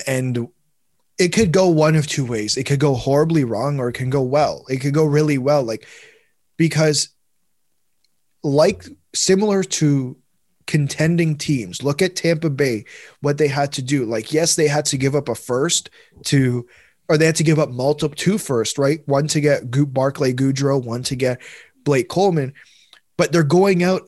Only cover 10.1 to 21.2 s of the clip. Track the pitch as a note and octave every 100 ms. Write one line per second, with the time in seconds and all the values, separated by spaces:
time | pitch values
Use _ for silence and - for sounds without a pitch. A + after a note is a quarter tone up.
10.1 | - _ _ _ _ - D#3 C#3+ - D#3+
11.1 | E3+ E3 D3 - C#3 F#2+ F2 C3+ D3 F#3
12.1 | F#3 E3+ D#3+ D#3+ C3+ C#3 A2 - - -
13.1 | - C#3+ C#3+ D3+ C#3 C#3+ - B2+ C#3+ A2+
14.1 | A2+ A2+ D3+ E3 - D3+ D3 D3 C#3 C3+
15.1 | C#3+ C3+ A2+ - B2 E3 - - _ _
16.1 | - - C#3 C3 B2 A#2+ _ _ _ -
17.1 | D#3 D#3+ D#3+ D#3+ D#3 C#3 B2 C3+ D3 D#3
18.1 | D3 - G#3 - B2 G#2+ - C#3 D#3 -
19.1 | C#3 D3+ D#3 D3 C#3 B2+ B2+ D3 C3 C3+
20.1 | C#3 C3+ B2+ C3+ C3+ C#3 C#3 A#2+ A#2+ B2+
21.1 | B2+